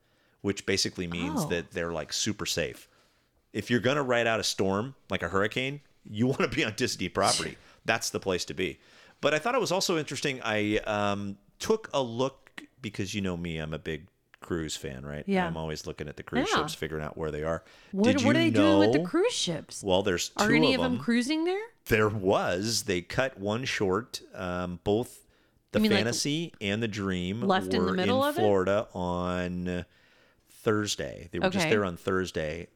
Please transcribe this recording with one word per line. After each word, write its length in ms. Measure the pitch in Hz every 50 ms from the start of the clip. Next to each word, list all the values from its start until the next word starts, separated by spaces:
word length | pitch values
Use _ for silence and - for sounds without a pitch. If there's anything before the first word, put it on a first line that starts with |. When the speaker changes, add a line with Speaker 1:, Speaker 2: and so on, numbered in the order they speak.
| _ _ _ _ _ _ _ _
Speaker 1:
which 240 | - 101 98 - -
basically 420 | - 101 95 - 101 - - 92 85
means 340 | 87 87 87 90 - 269 160
Speaker 2:
Oh. 40 | 147
Speaker 1:
that 220 | 87 85 82 -
they're, 200 | - 92 85 85 85
like, 200 | 80 76 - -
super 320 | - - 110 101 - 87
safe. 420 | 80 - - 78 65 58 - - _ _ _ _ _ _ _ _ _ _ _ _ _ -
If 160 | 110 101 -
you're 100 | 120 120
gonna 240 | 92 123 135 151 143
ride 240 | 123 123 120 117 113
out 120 | 113 110
a 40 | 95
storm, 520 | - - - 104 95 95 101 110 135 135 - _ -
like 120 | 98 92 90
a 60 | 85
hurricane, 500 | 90 95 101 110 - 127 127 135 143 147 - _ _ _ _
you 240 | - 107 104 120 127
<laughs> 0 |
wanna 200 | 131 - 190 143
be 160 | 113 - 160
on 80 | 113 104
Disney 320 | - 127 104 - - 95 87
property. 480 | - - 95 107 - - 85 80 - - - -
Speaker 2:
<laughs> 140 | - _ _
Speaker 1:
That's 240 | - 110 113 - -
the 100 | - 98
place 260 | - 98 92 87 -
to 80 | - 78
be. 260 | 73 92 82 67 - _ - - - - - - _
But 120 | - 143 147
I 60 | 151
thought 160 | 151 233 254
it 60 | 262
was 100 | 208 139
also 260 | 170 190 185 - 185 160
interesting. 440 | 147 - 147 127 - 156 135 127 -
I, 340 | 113 107 107 104 104 107 107
um, 580 | - - 107 104 104 101 101 98 101 101 98 - _ _ _ _
took 300 | - - 220 214 - - -
a 80 | 143 135
look, 580 | 120 113 117 127 135 - _ _ - _ - - - _ _
because 320 | 131 110 - - 104 92 104
you 60 | 104
know 160 | 98 92 90 85
me, 200 | 85 87 82 80
I'm 140 | 78 78 78
a 60 | 76
big 280 | - 82 80 73 80 - _ _ _ _ - _
cruise 340 | - - 101 85 80 76 -
fan, 300 | - - 76 67 65 69
right? 180 | 71 73 73 - -
Speaker 2:
Yeah. 200 | 196 - 180 85
Speaker 1:
I'm 80 | 82
always 300 | 80 80 80 78 73 - 85
looking 220 | 78 - 80 73
at 80 | 69 -
the 60 | -
cruise 260 | - - - 294 427
Speaker 2:
Yeah. 60 | 427 -
Speaker 1:
ships, 120 | 151 156 156
figuring 280 | - - 78 78 78 76
out 120 | - -
where 160 | - 80 78
they 120 | 73 76 76
are. 200 | 80 82 80 - - - - - - -
Speaker 2:
What, 120 | 190 202 240
Speaker 1:
Did 80 | 262 285
Speaker 2:
what 60 | 233
Speaker 1:
you 60 | 269
Speaker 2:
are 20 | 294
they 160 | 320 330 330
doing 300 | - - 302 302 - -
with 120 | - 214
the 80 | 240 285
Speaker 1:
know 60 | 175
Speaker 2:
cruise 260 | 180 - 330 381 494 466
ships? 480 | - - 180 165 - - - - - -
Speaker 1:
Well, 200 | - - 95 101
there's 280 | 104 90 85 - - -
Speaker 2:
Are 140 | - 208 110
Speaker 1:
two 60 | -
Speaker 2:
any 180 | - - - 269
Speaker 1:
of 80 | 254
Speaker 2:
of 20 | -
them 100 | 254 247
Speaker 1:
them. 80 | 247 -
Speaker 2:
cruising 420 | - 233 240 240 247 311 311 320
there? 160 | 349 370 392 440 466 - _ _
Speaker 1:
There 240 | - 117 107 110 107
was. 720 | 104 110 92 92 104 165 196 135 90 90 101 113 117 107 104
They 180 | 104 95 90
cut 360 | 87 - - - 131 135 - 95
one 260 | 95 101 104 117 131
short. 560 | 127 - - 110 95 92 101 120 - - - - - -
Um, 460 | - 92 90 90 90 90 87 87 87 -
both 420 | 104 104 110 123 - - - - _ _ _ _ _ _ _ _ _
the 80 | - 208
Speaker 2:
You 40 | 214
mean, 80 | 220
like, 80 | 214 202
Speaker 1:
Fantasy 540 | 208 120 117 - - 147 143 156 170 160 - -
and 240 | 110 101 101 107 117
the 40 | 113
Dream 520 | 98 104 98 98 92 90 90 90 98 113 123
Speaker 2:
left 240 | 196 190 185 190 92 -
in 120 | 87 90
the 60 | 185
Speaker 1:
were 20 | 185
Speaker 2:
middle 300 | 185 180 - - - -
Speaker 1:
in 60 | 294
Speaker 2:
of 60 | 294 -
it? 20 |
Speaker 1:
Florida 460 | 107 104 101 95 92 95 98 104 - - -
on 920 | 95 90 87 87 90 90 90 90 90 90 90 90 90 90 90 90 87 87 - _ _ _ _ _ _ _ _ _ _ _ _
Thursday. 800 | - - - 117 110 107 104 101 - - 78 67 55 50 - 85
They 80 | - 90
were 100 | - 185
just 160 | 180 196 170
Speaker 2:
Okay. 40 | 156 -
Speaker 1:
there 100 | 104 104
on 120 | 92 85 82
Thursday. 720 | - - 95 92 92 85 - 85 80 76 78 85 87 - _